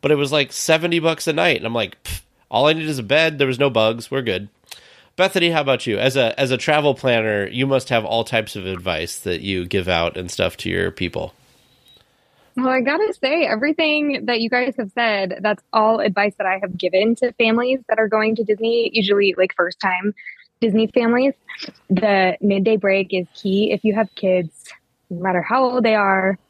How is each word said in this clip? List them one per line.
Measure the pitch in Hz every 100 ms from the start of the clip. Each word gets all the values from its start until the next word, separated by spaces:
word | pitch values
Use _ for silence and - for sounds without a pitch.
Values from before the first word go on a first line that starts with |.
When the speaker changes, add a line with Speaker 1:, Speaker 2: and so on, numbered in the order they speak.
Speaker 1:
But | 143
it | 147
was, | 143
like, | 147 139
seventy | - - 160 170 170
bucks | 160 160 -
a |
night. | 151 175 139
And | 110
I'm |
like, | 117 101 -
"Pff, | - - _ _ _
all | 98 143
I |
need | 160 156
is | 139
a |
bed. | 104 147 160 151
There | 135
was | 123
no | 139
bugs. | 113 110 117 -
We're | 135
good." | 120 92 104 _ _ - - - _ -
Bethany, | 185 196 170
how | 165
about | 139 127 -
you? | 101
As | 123 131
a, | 117 -
as | 135
a | 127
travel | - 151 147
planner, | 131 135 117 110 104 101
you | 123 135
must | 135 -
have | 120 107
all | 117
types | 113 117 104 107
of | 92
advice | 92 90 82 85 -
that | 101 87
you | 98 95 90
give | 101 90
out | 87 85 -
and | 90
stuff | - 90 -
to | 92
your | 90 90
people. | 98 90 - - _ _ _ _ _ _ - _ _ _ _ _ -
Speaker 2:
Well, | 254
I | 262
gotta | 254 302 427
say, | - 262 320 262
everything | 214 285 311 320 302 294 269 208
that | 240
you | 226
guys | 247 254 254
have | 208
said, | - 233 208 190 -
that's | 208 208 _
all | 226 214 226
advice | 208 196 208 -
that | 185
I | 190
have | 196 180
given | 180 185 214 233
to | 247
families | - 226 226 247 262 -
that | 220
are | 220
going | 220 214 220
to |
Disney, | 214 208 226 233 233
usually, | 226 196 202 202 180
like, | 185 -
first-time | 175 - 196 180 196 208 - - - _
Disney | 233 208 220
families. | 247 233 240 269 269 _ - - - _
The | 190 214 196 185 -
midday | 202 196 196 220
break | 196 196 190
is | 190 175
key. | - 202 190 214
If | 190 220
you | 208
have | 214 -
kids, | 190 185 170 - - - _ _ _
no | 175
matter | 185 180
how | 170 240
old | 262 254 226
they | 220
are | 202 190 190 196 _